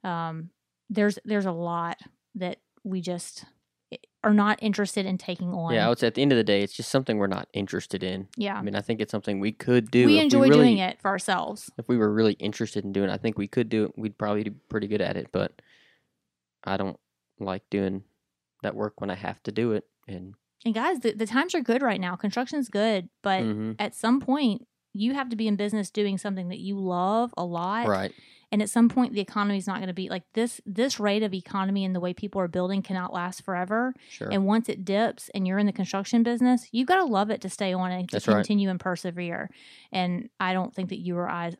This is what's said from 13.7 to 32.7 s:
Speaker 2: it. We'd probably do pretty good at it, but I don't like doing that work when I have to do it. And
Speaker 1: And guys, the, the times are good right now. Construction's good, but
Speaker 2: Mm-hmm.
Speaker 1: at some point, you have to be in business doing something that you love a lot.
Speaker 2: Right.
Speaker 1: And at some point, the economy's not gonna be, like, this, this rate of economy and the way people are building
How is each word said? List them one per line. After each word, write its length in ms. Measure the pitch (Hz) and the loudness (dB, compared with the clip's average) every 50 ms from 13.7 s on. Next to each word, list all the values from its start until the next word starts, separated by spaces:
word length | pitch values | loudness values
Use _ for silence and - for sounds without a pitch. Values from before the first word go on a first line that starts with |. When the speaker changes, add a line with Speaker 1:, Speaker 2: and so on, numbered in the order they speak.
| 110 110 104 | 2 0 0
Speaker 2:
it. 140 | - - - | 0 -2 -6
We'd 180 | 110 107 101 | -8 -8 -6
probably 280 | - 107 104 104 104 110 | -4 -2 -2 0 0 -2
do 80 | 107 104 - _ - | -4 -6 -12 _ -6
pretty 160 | - 110 104 | -6 -4 -4
good 160 | 101 107 107 98 | -2 -2 -2 -2
at 160 | - 95 92 | -2 -2 -4
it, 100 | - - - | -6 -4 -2
but 280 | 90 - - _ _ - _ _ _ _ _ _ _ _ _ _ _ _ _ _ _ _ _ _ _ - | -2 -2 -2 _ _ -20 _ _ _ _ _ _ _ _ _ _ _ _ _ _ _ _ _ _ _ -8
I 120 | - 98 | -4 -4
don't 220 | 98 98 95 - - _ _ _ _ _ _ _ - | -2 -2 -4 -6 -8 _ _ _ _ _ _ _ -10
like 220 | - 98 92 95 - - | -6 -6 -6 -6 -6 -4
doing 340 | - 101 98 95 95 98 101 _ _ _ _ _ _ _ _ _ _ _ - | -2 0 0 0 -2 -4 -10 _ _ _ _ _ _ _ _ _ _ _ -6
that 120 | 107 - | -6 -4
work 260 | 110 107 107 - - | -2 -4 -6 -6 -6
when 100 | 110 101 | -6 -6
I 40 | 92 | -6
have 260 | 92 98 - - - - | -6 -6 -8 -8 -8 -8
to 80 | - 104 | -8 -4
do 200 | 107 117 120 110 | -2 0 0 0
it. 120 | 107 - _ _ _ _ | -2 -4 _ _ _ _
And 280 | - 98 90 92 95 98 _ _ _ _ _ - | -12 -12 -12 -12 -14 -18 _ _ _ _ _ -4
Speaker 1:
And 100 | 233 214 | -2 -2
guys, 260 | 220 240 320 381 262 | 0 0 -2 -2 0
the, 120 | - 233 214 | 0 -2 -2
the 140 | 214 226 | -2 -4
times 280 | 202 220 254 302 359 - | -2 0 0 0 0 0
are 60 | 349 | -2
good 220 | 247 - 233 254 277 | 0 0 0 2 2
right 180 | 247 202 - | 0 -2 -2
now. 160 | 185 180 180 | -4 -6 -6
Construction's 520 | 175 - 208 - 233 254 247 - 302 269 - | -4 -4 -4 -2 -2 -4 -4 -2 -4 -4 -2
good, 400 | - 202 208 226 220 190 180 - _ _ - | 0 0 2 2 2 0 -2 -6 _ _ -2
but 200 | 202 190 190 117 | 0 0 2 0
Speaker 2:
Mm-hmm. 300 | 110 - 107 - 220 - - | 0 -2 -2 -4 -4 -4 -4
Speaker 1:
at 160 | 220 214 - | -6 -6 -6
some 260 | - - 220 247 277 | -2 0 2 2 2
point, 460 | 262 - 262 294 294 240 202 - - _ _ _ _ _ - | 2 2 0 2 2 2 0 0 -6 _ _ _ _ _ -6
you 200 | 202 208 240 269 | -2 -2 0 0
have 160 | 277 269 254 | 0 -2 -4
to 60 | 233 | -2
be 120 | 208 226 220 | -2 0 0
in 80 | 208 | 0
business 340 | 190 208 208 202 214 196 - | 0 0 0 0 -2 -4 -4
doing 280 | - - 208 202 196 185 | -2 0 0 0 0 -2
something 300 | - 214 196 185 185 175 | -4 -4 -6 -4 -6 -6
that 80 | 180 - | -8 -8
you 200 | - 190 202 196 | -6 -6 -6 -4
love 540 | 190 185 180 175 180 190 208 226 240 240 - | -2 -2 0 0 2 2 2 2 0 0 -2
a 80 | - 175 | -6 -6
lot. 440 | 175 175 170 170 180 202 226 240 226 | -4 -4 -4 -2 -2 -2 0 0 2
Speaker 2:
Right. 240 | - 95 98 98 - - - - - - _ - - | 0 0 0 -4 -8 -10 -20 -20 -20 -20 _ -2 0
Speaker 1:
And 80 | 208 | 0
at 80 | 214 208 | 0 2
some 220 | - 233 233 233 | 4 6 6 6
point, 240 | - 254 247 247 - | 6 4 0 0 0
the 60 | 202 196 | -4 -6
economy's 440 | - - 214 202 202 202 196 185 | -4 -2 -2 0 0 0 -2 -2
not 140 | - 190 185 | -4 -6 -4
gonna 140 | 185 185 180 | -4 -6 -6
be, 160 | 175 190 - | -6 -6 -6
like, 140 | - 185 - _ - | -6 -8 -8 _ -4
this, 260 | 220 226 240 - - - | -2 -2 -2 -2 -8 -12
this 340 | - 190 185 240 269 254 - | -8 -2 0 0 0 0 0
rate 220 | 208 208 202 214 220 | 0 0 2 2 0
of 100 | 208 185 | 0 -2
economy 540 | 190 170 - - 196 190 190 196 202 190 | -4 -8 -4 -4 -2 0 0 0 0 0
and 80 | 185 185 | 0 -2
the 40 | 180 | -2
way 120 | 175 180 180 | -2 -2 -4
people 260 | - - 202 - 196 185 | -4 -6 -6 -2 -2 -2
are 60 | 175 | 0
building 340 | 165 185 180 185 | 0 0 0 0